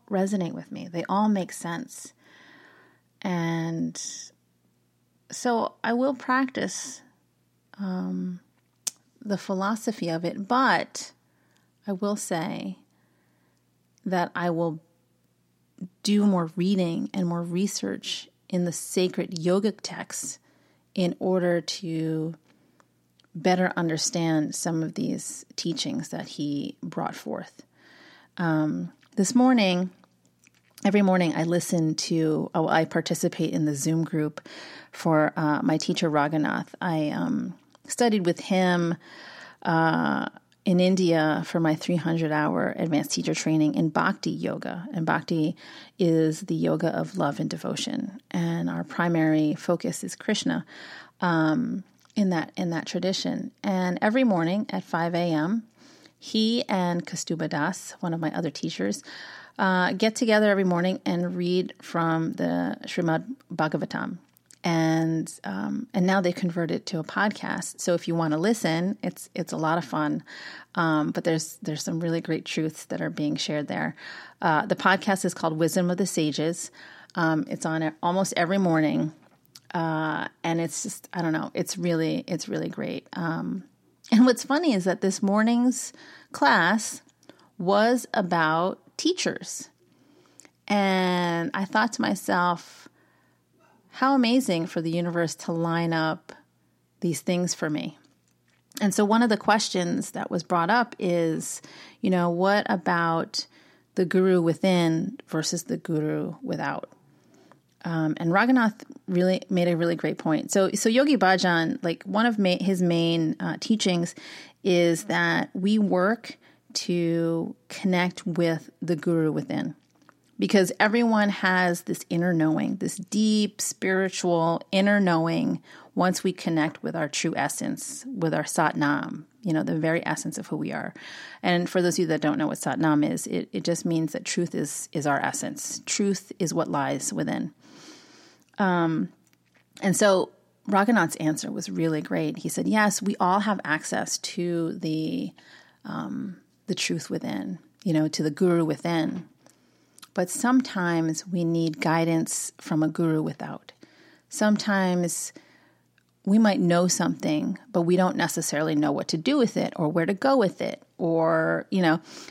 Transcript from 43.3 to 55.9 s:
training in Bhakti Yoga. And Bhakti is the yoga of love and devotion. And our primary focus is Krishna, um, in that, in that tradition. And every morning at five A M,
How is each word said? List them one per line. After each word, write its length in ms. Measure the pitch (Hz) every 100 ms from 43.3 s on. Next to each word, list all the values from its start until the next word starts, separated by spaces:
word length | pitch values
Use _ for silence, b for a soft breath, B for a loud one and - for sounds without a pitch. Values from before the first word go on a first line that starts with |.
training 400 | 156 156 156 151
in 140 | 147 160
Bhakti 420 | 160 170 202 170
Yoga. 560 | 156 - - - 175 214
And 140 | 185 160
Bhakti 500 | 156 - 165 156 - B B B -
is 440 | 170 160 160 156
the 120 | 196
yoga 340 | 165 165 160 165
of 280 | 165 156 185
love 240 | 147 147
and 80 | -
devotion. 720 | 160 - - - - 196 196 -
And 380 | 180 170 170 170
our 160 | 170
primary 720 | 175 - 170 165 156 156 151
focus 500 | 170 - 170 170 -
is 100 | 185
Krishna, 520 | - - 214 180 170 - B B B B B
um, 640 | 180 165 156 151 - 190 - _ _
in 160 | - 196
that, 220 | 170 - -
in 140 | 175
that 160 | 165 -
tradition. 640 | 175 180 190 175 170 - -
And 340 | 208 185 180 180
every 200 | 214 247
morning 440 | 247 180 165 202 -
at 160 | 190
five 300 | - 170 170
A 180 | 170 175
M, 320 | 156 165 226 - B B